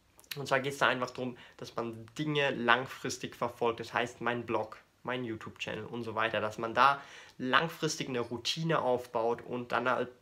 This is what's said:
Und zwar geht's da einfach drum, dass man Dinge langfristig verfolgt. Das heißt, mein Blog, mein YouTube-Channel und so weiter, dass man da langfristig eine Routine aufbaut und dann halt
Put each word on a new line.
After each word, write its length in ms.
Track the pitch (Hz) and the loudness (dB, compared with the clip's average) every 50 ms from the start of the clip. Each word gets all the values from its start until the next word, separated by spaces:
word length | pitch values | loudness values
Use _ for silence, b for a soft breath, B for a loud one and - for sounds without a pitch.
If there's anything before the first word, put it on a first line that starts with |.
| _ _ _ - - - - 147 | _ _ _ -20 -16 -12 -10 -8
Und 100 | 135 135 | -2 2
zwar 140 | 139 131 | 2 2
geht's 160 | 127 143 139 - | 2 0 0 4
da 100 | 135 117 | 4 4
einfach 220 | 127 127 123 123 | 4 2 0 -4
drum, 280 | - - 127 123 117 B B B B B | -4 -4 -6 -6 -8 B B B B B
dass 180 | 123 - - | -14 -10 -6
man 300 | 123 117 117 113 113 113 113 - - | -4 -4 -4 -6 -10 -12 -10 -6 -4
Dinge 340 | 151 151 147 147 143 139 | -2 0 2 2 2 2
langfristig 840 | 120 117 117 117 117 123 131 - - - - 131 127 - - 113 - | 2 2 6 6 6 6 4 0 -6 -6 -6 -6 -6 -6 -6 -8 -6
verfolgt. 460 | - 123 117 - - 120 117 113 117 | -2 -4 -4 -2 0 0 0 0 0
Das 120 | 113 - - | -4 -2 0
heißt, 280 | 113 120 120 - - | 0 0 -2 -2 -4
mein 240 | 120 120 120 120 110 | -2 -2 -2 -2 -2
Blog, 320 | 113 110 107 107 - - - - _ _ _ - | 0 0 -2 -2 -4 -10 -16 -20 _ _ _ -6
mein 220 | 120 123 127 127 | -4 -4 -4 -4
YouTube-Channel 580 | 113 110 - - 107 101 - - 110 113 107 110 | -4 -6 -8 -8 -10 -10 -8 -8 -6 -6 -6 -8
und 200 | - 120 120 113 | -8 -8 -8 -6
so 120 | 110 104 | -4 -2
weiter, 240 | 107 110 113 110 104 | 0 0 2 2 0
dass 180 | 104 107 - - | 0 -2 -2 -4
man 160 | 117 113 110 | -4 0 6
da 280 | 120 127 139 143 139 B B B B B B B B | 6 8 8 6 4 B B B B B B B B
langfristig 680 | 127 127 127 139 165 160 - - 165 151 - - 139 - | 0 4 4 4 4 2 -2 -2 -2 -2 -2 -2 -4 -2
eine 140 | 127 120 | -2 -2
Routine 580 | 117 117 120 113 - - - 160 160 165 156 - | -2 -2 -4 -4 -4 -4 -2 0 0 2 2 4
aufbaut 640 | 117 127 123 123 123 - - 117 113 117 120 - | 4 4 2 2 0 -2 -2 0 2 2 0 -2
und 320 | - - 123 123 123 - 113 | -4 -6 -6 -6 -4 -2 0
dann 160 | 117 123 127 | 2 2 2
halt 200 | 123 120 123 123 - - | 2 2 0 -2 -6 -14